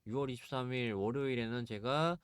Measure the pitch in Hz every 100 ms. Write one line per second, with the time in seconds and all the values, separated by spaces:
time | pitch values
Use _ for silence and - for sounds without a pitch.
0 | - 120 139 123 - 131 127 127 120 101
1 | 101 127 139 123 113 120 117 107 113 143
2 | 165 175